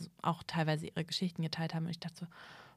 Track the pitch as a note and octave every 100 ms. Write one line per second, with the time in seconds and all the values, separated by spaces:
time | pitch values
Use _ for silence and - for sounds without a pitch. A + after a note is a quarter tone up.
0 | E3+ - - E3 - E3+ D#3 D#3 E3 -
1 | E3 - F#3 E3+ D#3+ D#3+ E3 E3 E3 E3+
2 | E3+ - E3+ - - - -